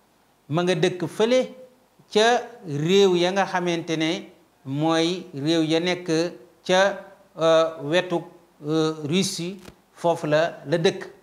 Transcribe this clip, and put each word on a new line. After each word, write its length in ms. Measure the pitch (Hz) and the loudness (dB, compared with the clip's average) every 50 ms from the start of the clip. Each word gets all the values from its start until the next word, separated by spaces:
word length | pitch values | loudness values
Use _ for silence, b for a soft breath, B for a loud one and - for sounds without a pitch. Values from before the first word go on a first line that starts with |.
| _ _ _ _ _ _ _ _ _ - | _ _ _ _ _ _ _ _ _ -6
ma 140 | 143 170 175 | -4 -2 0
nga 120 | 180 185 | 0 0
dëkk 320 | 160 175 180 180 - 170 147 | 2 0 0 0 -2 -6 -6
fële 400 | - - 214 233 254 254 233 - - - - - _ _ _ _ _ _ _ _ - | -2 0 0 2 2 2 0 -2 -6 -16 -20 -20 _ _ _ _ _ _ _ _ 0
ca 300 | 208 220 233 240 233 - - - - 202 | 2 4 4 4 2 0 -6 -14 -16 -12
réew 500 | 170 139 143 151 170 190 196 202 190 180 | -8 -6 -4 0 2 4 6 6 6 4
ya 160 | 175 170 180 190 | 4 2 2 2
nga 120 | 196 185 | 0 0
xamante 500 | - - 180 175 175 170 165 160 170 160 | 0 -2 -2 -2 -2 -2 -2 -4 -4 -2
ne 320 | 156 160 160 180 202 - - - _ _ _ _ _ - | -2 0 -2 -2 -4 -8 -14 -20 _ _ _ _ _ -10
mooy 600 | 135 135 147 156 160 165 165 165 170 185 180 180 - - | -8 -4 -2 0 2 2 2 2 0 -2 -4 -8 -10 -10
réew 280 | 139 139 156 170 165 160 | -6 -2 0 0 2 2
ya 160 | 151 160 165 | 2 0 0
nekk 280 | 175 180 175 175 180 175 160 160 170 175 175 - - - _ _ - | 0 0 -2 -4 -4 -2 -2 0 -2 -2 -6 -10 -20 -20 _ _ -4
ca, 320 | - 180 185 196 202 196 - - - - - _ _ - - | 0 2 4 4 2 0 -4 -10 -18 -20 -20 _ _ -6 0
euh, 260 | 160 165 160 160 165 160 - - 143 | 2 4 4 4 4 2 -2 -6 -4
wetu, 380 | 143 165 180 180 180 170 165 160 - - - _ _ _ - 147 | -2 0 0 0 0 -4 -6 -6 -8 -18 -20 _ _ _ -12 -6
euh, 260 | 147 156 160 156 160 156 160 151 | -4 -2 0 0 0 -2 -4 -4
Russie, 520 | 135 170 190 185 190 - - 170 180 202 190 - - - _ _ _ _ | -2 0 0 0 -2 -4 -6 -8 -10 -10 -12 -16 -20 -20 _ _ _ _
foofu 320 | - - 170 165 170 - | -4 -2 -2 0 0 0
la, 320 | 151 147 156 165 165 - - - | 0 0 2 0 0 -4 -8 -6
la 100 | 139 156 175 | -4 -2 0
dëkk. 300 | 160 190 185 - - - - - | 2 0 0 -2 -6 -16 -18 -10